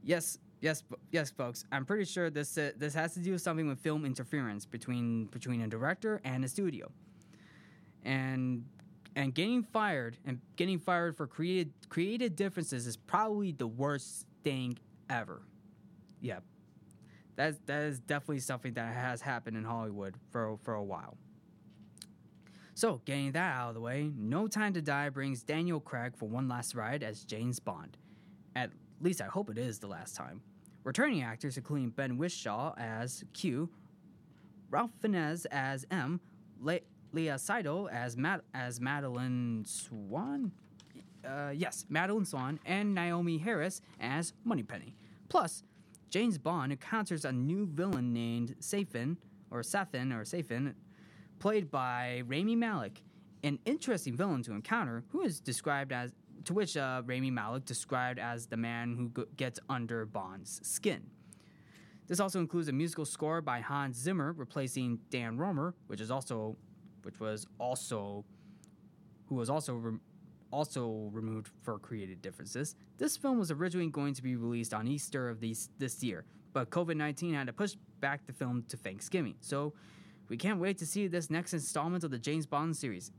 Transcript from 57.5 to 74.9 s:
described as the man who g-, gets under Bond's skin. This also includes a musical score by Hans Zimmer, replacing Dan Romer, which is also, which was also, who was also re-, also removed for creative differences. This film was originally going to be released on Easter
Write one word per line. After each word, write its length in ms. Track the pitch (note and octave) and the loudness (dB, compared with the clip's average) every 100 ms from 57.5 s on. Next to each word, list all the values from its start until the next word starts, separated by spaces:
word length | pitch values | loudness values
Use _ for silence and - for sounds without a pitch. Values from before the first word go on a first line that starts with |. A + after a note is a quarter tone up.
| B2+ C3 | -4 -2
described 540 | B2+ - C3 B2+ B2 | -6 0 0 2 0
as 260 | A#2 A#2+ A2+ | -4 -4 -4
the 100 | A2+ | -2
man 400 | A#2 A#2 A#2+ A#2+ | 0 0 -2 -2
who 140 | A#2+ | -2
g-, 200 | A#2 A2+ - | -2 -4 -2
gets 240 | C3 A#2 - | -2 -2 -2
under 380 | C3 A#2 A#2 G#2+ | -2 0 -2 -2
Bond's 600 | G#2 F#2 F#2+ G#2+ - - | -4 -6 -8 -10 -8 -4
skin. 360 | - G#3 D3+ - - - - - - - - - - - | 0 0 0 -6 -18 -20 -20 -20 -20 -20 -20 -20 -20 -2
This 140 | F3+ | 2
also 180 | G3 F#3 | 4 2
includes 300 | E3 F3 D3+ | 2 2 2
a 20 | |
musical 320 | C3+ E3 D#3+ | 2 2 0
score 380 | D3 - D3+ E3 | -4 0 2 2
by 180 | D3 A#2+ | 0 -2
Hans 380 | A#2 C#3+ C#3 A#2+ | 0 0 0 0
Zimmer, 340 | C#3+ F#3+ C#3+ | 0 2 2
replacing 680 | E3+ B2+ D3 C3 C3 B2+ A#2 - | -2 -4 -2 -2 0 0 0 -2
Dan 260 | B2+ A#2 A#2 | -2 -2 0
Romer, 380 | F#3 D#3 E3 F3 - | 2 2 0 -2 -8
which 120 | G#2 | -6
is 120 | A2 | -2
also, 440 | C3 C3 A2+ A2 G#2+ - - - - | -2 -2 -2 -2 -6 -14 -20 -20 -16
which 180 | - - | -16 -6
was 260 | G#2+ G#2+ - - | -4 -4 -8 -4
also, 640 | A#2+ B2+ - A2 G2+ G2+ G2+ - - - - - - - - - - | -2 -2 -2 -4 -2 -6 -10 -18 -20 -20 -20 -20 -20 -20 -20 -20 -4
who 100 | C3 | -2
was 140 | A#2 | 2
also 240 | D3+ D3+ | 0 0
re-, 260 | B2 A#2 A2 - - - - - | -4 -2 -4 -8 -20 -20 -20 -6
also 580 | C#3 D3 C3+ A#2 A2 G#2+ | -2 -2 0 -2 -2 -4
removed 380 | A2 A2 A2 G#2+ - | -4 -2 -4 -6 -10
for 140 | - G#2 | -6 -6
creative 420 | - A2+ F#2+ F2+ | -6 -8 -6 -8
differences. 540 | F#2+ F2+ G2 A#2+ D3+ - - - | -10 -10 -8 -4 -4 -6 -20 -2
This 200 | D4 - | -2 2
film 200 | C#4 B3 | 2 4
was 140 | F3 | 2
originally 380 | D3 F3+ F3 E3 | 2 2 2 0
going 240 | D3 C#3+ | 2 0
to 100 | C3 | 0
be 140 | B2+ B2 | 0 0
released 360 | A#2 A#2+ A2+ | 0 0 0
on 140 | G#2+ | 0
Easter 400 | A#2 | 2